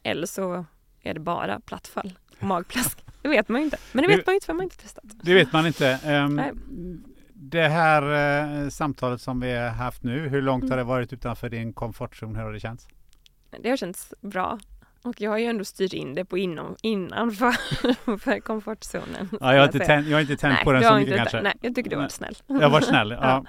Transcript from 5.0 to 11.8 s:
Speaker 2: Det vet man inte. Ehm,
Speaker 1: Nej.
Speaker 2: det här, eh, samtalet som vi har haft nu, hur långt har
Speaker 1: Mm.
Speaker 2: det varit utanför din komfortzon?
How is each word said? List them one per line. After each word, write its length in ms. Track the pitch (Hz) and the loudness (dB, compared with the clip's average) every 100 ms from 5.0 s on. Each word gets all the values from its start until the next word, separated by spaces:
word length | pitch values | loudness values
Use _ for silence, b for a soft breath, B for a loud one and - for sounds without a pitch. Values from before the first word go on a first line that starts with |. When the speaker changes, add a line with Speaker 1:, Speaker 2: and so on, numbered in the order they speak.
| 214 - | -20 -6
Speaker 2:
Det 120 | 165 | 4
vet 180 | 185 165 | 6 6
man 140 | 160 165 | 2 0
inte. 220 | 143 139 127 | 2 2 2
Ehm, 320 | 151 147 143 147 | 0 0 2 0
Speaker 1:
Nej. 160 | 277 - - - 180 160 - - - - | -4 -6 -12 -12 -12 -14 -16 -20 -20 -20
Speaker 2:
det 260 | 139 165 156 | -4 2 2
här, 340 | 160 160 151 143 147 143 143 151 147 | 4 4 4 4 2 2 2 -2 -4
eh, 40 | 143 | -6
samtalet 520 | - 151 127 127 123 | -4 -6 -2 -4 -4
som 200 | - 127 | -4 -4
vi 120 | 127 | -2
har 160 | 120 120 | -2 -4
haft 340 | 113 123 - | -4 -6 -6
nu, 260 | 123 131 156 | -4 -4 -2
hur 140 | 139 | 0
långt 200 | 135 131 | 0 0
har 60 | 135 | 0
Speaker 1:
Mm. 100 | 131 | -2
Speaker 2:
det 60 | |
varit 280 | 120 127 117 | 0 -2 -4
utanför 360 | 123 123 113 120 | -6 -8 -8 -8
din 240 | 113 113 | -8 -8
komfortzon? 640 | - | -8